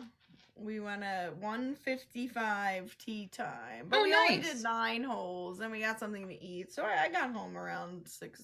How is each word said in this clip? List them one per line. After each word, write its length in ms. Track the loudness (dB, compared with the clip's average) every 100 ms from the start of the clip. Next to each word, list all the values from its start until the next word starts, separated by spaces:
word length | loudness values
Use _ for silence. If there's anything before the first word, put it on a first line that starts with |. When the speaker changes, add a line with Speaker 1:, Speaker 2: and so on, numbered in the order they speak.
| -8 -16 -20 -20 -20 -10
Speaker 1:
we 220 | -6 -6
went 240 | -4 -4
at 320 | -2 -2 -2 -4
one 360 | -4 -2 -2
fifty-five 1200 | -2 -2 -4 -4 -6 -4 0 0 2 2 0 -4 -10
tee 300 | -8 -8 -6
time, 580 | -6 -6 -6 -10 -10 4
but 120 | 6
Speaker 2:
Oh, 20 |
Speaker 1:
we 120 | 8
only 220 | 8 8 6
Speaker 2:
nice. 160 | 2
Speaker 1:
did 100 | 0
nine 400 | 0 2 2 0
holes 580 | -2 -2 -2 -4 -6 -4
and 120 | -4
we 80 | 0
got 180 | 0 0
something 300 | -4 -6 -8
to 140 | -10
eat. 260 | -8 -8 -6
So 120 | -2
I, 220 | 2 4
I 40 | 4
got 240 | 4 0
home 240 | -2 -6 -6
around 500 | -4 -4 -6 -8 -12
six 360 | -12 -14 -14